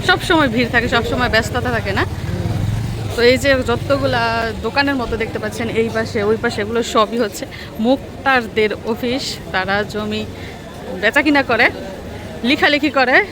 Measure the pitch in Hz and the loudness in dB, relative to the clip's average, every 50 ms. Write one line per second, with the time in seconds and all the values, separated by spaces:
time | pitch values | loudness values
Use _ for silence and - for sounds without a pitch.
0 | - - 359 - - - 370 320 294 262 214 240 247 226 240 240 226 247 254 240 | 2 2 0 0 2 2 2 4 4 2 2 0 0 2 2 0 2 2 0 0
1 | 226 233 226 247 247 233 208 220 226 - - 247 240 247 240 220 202 202 190 226 | 0 0 0 0 0 2 2 2 0 2 -2 -2 -2 0 -2 -2 -2 -2 0 0
2 | 330 - - - - - - 180 175 - - - - - - - - - - - | -2 -2 -2 -6 -4 -4 -4 -2 -2 -2 0 0 0 0 0 -2 -2 -2 -4 -4
3 | - - - - 233 240 262 254 254 277 269 262 247 220 240 233 - - 277 277 | -4 -4 0 4 6 6 6 6 4 4 4 4 2 0 0 -2 2 0 0 2
4 | 269 269 254 240 233 233 226 226 233 226 214 190 190 226 - 285 277 277 277 262 | 2 0 2 2 0 0 0 0 -2 -2 -4 -4 -6 -2 0 0 2 2 2 0
5 | 233 220 196 208 226 208 - 220 208 214 208 - 240 226 220 220 226 226 214 220 | 0 -2 -2 -2 -2 -4 -4 -6 -6 -6 -6 -4 -6 -2 0 0 0 0 0 -2
6 | 226 226 - 226 202 208 220 214 214 240 233 - 208 208 233 233 226 220 - 233 | -2 -2 -2 0 2 2 2 2 0 -2 -2 -2 -4 -2 0 -2 -2 0 2 2
7 | 220 196 220 233 240 208 - - 277 - - - - - - - 220 233 269 269 | 2 2 0 -2 -2 -2 -2 -8 -10 -10 -10 -14 -12 -12 -6 -2 2 2 2 2
8 | - - - - - 269 269 254 226 208 - 220 214 214 202 185 - 220 226 220 | 0 -10 -12 -4 0 2 2 2 2 0 0 0 2 2 0 -4 -4 -4 -4 -2
9 | - 240 247 269 - - - - - - - 190 185 190 196 202 208 196 - 208 | -2 -2 -2 -2 -4 -6 -8 -8 -10 -4 -4 -2 0 0 0 -2 -2 -2 -4 -6
10 | 214 208 214 214 214 202 - - - - - - - - - - - 220 196 185 | -6 -4 -4 -4 -6 -6 -10 -12 -12 -12 -12 -14 -14 -14 -14 -14 -10 -10 -8 0
11 | 196 208 - 285 302 302 285 285 262 - 240 220 240 349 - - - - - - | 0 2 4 4 4 4 4 4 4 2 2 4 4 2 2 -2 -8 -10 -10 -10
12 | - - - - - - - - - 233 294 294 381 320 294 294 294 302 240 277 | -12 -12 -12 -10 -10 -10 -10 -4 0 0 2 4 4 4 4 4 2 2 2 2
13 | 262 233 262 349 415 381 | 2 6 4 4 4 2